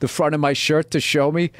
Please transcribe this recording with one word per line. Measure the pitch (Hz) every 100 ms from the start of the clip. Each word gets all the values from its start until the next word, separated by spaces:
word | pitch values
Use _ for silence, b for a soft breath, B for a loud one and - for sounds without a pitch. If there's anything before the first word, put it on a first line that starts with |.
the | 131
front | - 151
of | 151
my | 143
shirt | 135 - 156 156
to | 151
show | - 147 143
me, | 170 170